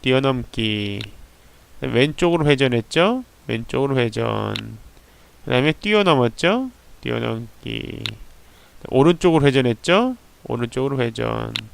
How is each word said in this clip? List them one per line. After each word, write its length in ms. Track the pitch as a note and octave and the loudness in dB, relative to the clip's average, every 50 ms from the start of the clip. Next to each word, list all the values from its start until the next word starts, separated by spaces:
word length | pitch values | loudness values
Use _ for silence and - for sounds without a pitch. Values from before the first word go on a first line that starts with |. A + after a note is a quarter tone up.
뛰어넘기. 1000 | - C3 B2+ C3 C3+ C3+ C3 B2+ A#2 - - - A2+ A2 G#2+ G#2 G#2 G2+ G2+ G2+ G#2+ G#2 - - - - - _ _ - - - - _ - - | 2 2 2 2 2 2 0 -2 -4 -8 -6 -4 -2 -2 -2 -2 -4 -6 -6 -8 -10 -12 -16 -20 -20 -20 -20 _ _ -20 -20 -20 -20 _ -12 -8
그다음에 200 | - C3+ A2+ A#2 | -6 -2 2 2
왼쪽으로 460 | C3+ D3+ D3 - F3 F3 E3+ E3 D3+ | 2 2 0 0 0 2 2 2 4
회전했죠? 760 | D3 C#3+ C3 C#3 C3 A#2+ A#2 A2 - - D#3 F3 G#3 A#3+ C4 B3 _ _ _ _ | 2 4 4 2 2 2 0 -2 0 0 2 2 2 2 -2 -4 _ _ _ _
왼쪽으로 500 | - A#2 A2+ A#2 - - B2+ C3+ C#3 C3+ | -6 -6 -6 -6 -4 -4 -2 -2 0 0
회전. 560 | C3 A#2+ A#2 A2 A2+ A2+ A2+ A2 G#2+ G#2+ G#2+ G#2 G#2+ A2 A2+ A2 A2 - - - - - - - - - _ _ - - | 0 0 0 -2 -4 -4 -2 -2 -4 -4 -4 -6 -8 -8 -12 -14 -16 -18 -20 -20 -20 -20 -20 -20 -20 -20 _ _ -16 -6
그다음에 280 | - B2+ B2 C3+ D3+ D#3+ | 0 0 2 2 2 0
뛰어넘었죠? 960 | - - G3+ G#3+ G#3+ G3+ F3+ D#3 C3+ B2 A#2 - - - E3+ G#3 B3+ C4 B3+ - - _ - - - | -2 -2 0 2 2 4 4 4 4 4 0 0 0 0 0 2 0 -2 -6 -10 -16 _ -20 -20 -10
뛰어넘기. 1000 | - A#2+ A#2 A#2 A#2 A#2 A2+ A2+ A#2 A2+ - - - A#2+ A2+ A2+ - - - - A2 A2 A2 G#2+ - - - - - - - - - - _ - - - | -6 -6 -4 -4 -4 -4 -6 -6 -8 -12 -16 -16 -12 -10 -10 -8 -8 -10 -10 -10 -10 -12 -12 -12 -18 -20 -20 -20 -20 -20 -20 -20 -20 -20 _ -18 -12 0
오른쪽으로 560 | - B2+ C#3 E3 F3+ E3 - F3+ D#3+ D#3+ C#3 | 2 4 6 6 4 4 2 4 4 6 4
회전했죠? 680 | C#3+ B2+ C#3 B2+ B2 A#2 - - - F3 G3+ A#3+ B3+ B3+ - _ - - _ _ | 4 4 4 2 2 0 -2 0 2 2 2 2 0 -4 -8 _ -20 -20 _ _
오른쪽으로 540 | - A#2 A#2 A#2+ A#2 - B2+ C3 C#3 C#3 C3 | -8 -4 -4 -4 -4 -4 -4 -4 -2 -2 -2
회전. 540 | A#2+ A#2 A2+ A#2 A2+ A2+ A2+ A2+ A2+ A2+ A2+ A2 A2+ A2 | -2 -4 -2 -4 -4 -4 -4 -4 -6 -6 -8 -10 -12 -12